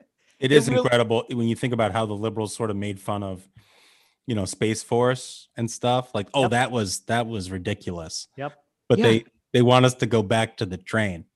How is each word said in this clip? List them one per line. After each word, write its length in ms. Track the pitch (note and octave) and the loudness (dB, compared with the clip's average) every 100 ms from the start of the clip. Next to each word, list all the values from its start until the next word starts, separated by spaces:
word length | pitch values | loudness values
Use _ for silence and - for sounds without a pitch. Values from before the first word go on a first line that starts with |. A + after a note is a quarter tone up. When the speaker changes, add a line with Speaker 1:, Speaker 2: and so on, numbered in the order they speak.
| _ _ _ _ | _ _ _ _
Speaker 1:
It 120 | C3 | 4
Speaker 2:
is 160 | D3 A#2+ | 6 6
Speaker 1:
really 120 | B2+ | 2
Speaker 2:
incredible 420 | C3 A#2+ A2+ A2+ - | 4 2 4 0 0
when 160 | B2 A#2 | -2 -2
you 80 | A2 | 0
think 180 | C3 | -2
about 180 | A#2+ G#2+ | 0 0
how 120 | A2+ A2 | 0 -2
the 80 | |
liberals 400 | G2+ A2 G#2+ G#2 | -4 -6 -4 -6
sort 160 | - A2+ | -4 -6
of 60 | G2 | -4
made 240 | G2+ G2 | -6 -8
fun 240 | - G#2 | -6 -6
of, 240 | G2+ F#2 F#2 _ _ _ _ _ _ _ - | -6 -10 -14 _ _ _ _ _ _ _ -6
you 80 | G#2+ | -4
know, 100 | F#2 | -4
Space 380 | - A2 A2 | -2 -2 -2
Force 640 | - A#2+ B2 B2+ - - - - | -2 0 2 0 -6 -18 -18 -8
and 140 | A2+ | -8
stuff. 420 | - B2 B2 C3 | -4 -2 -2 -2
Like, 140 | G#2+ G2 C#3+ | -8 -4 0
"Oh, 60 | |
Speaker 3:
Yep. 80 | B2+ | 2
Speaker 2:
that 200 | A#2 B2+ | 2 0
was, 280 | A#2+ G2+ - - | -2 -4 -6 -4
that 200 | A#2 A#2 | -4 -2
was 240 | A2+ F2+ | -6 -8
ridiculous." 800 | F#2 F2+ G2+ - F2 E2 - - - | -8 -6 -6 -8 -10 -10 -12 -14 -12
Speaker 3:
Yep. 160 | C#3+ - _ _ _ | -14 -14 _ _ _
Speaker 2:
But 100 | B2 | 4
Speaker 1:
Yeah. 40 | D#3+ | 4
Speaker 2:
they, 200 | A2 - _ _ | 2 0 _ _
they 80 | B2 | 2
want 220 | A#2+ B2+ B2+ | 6 6 6
us 100 | - | 2
to 100 | A#2 | 0
go 160 | A2 | 0
back 360 | G2+ A2+ A2+ - | 0 0 -2 -4
to 80 | G2 | -8
the 100 | F2+ | -8
train. 480 | - A2 G#2+ F2 - | -6 -2 -2 -6 -14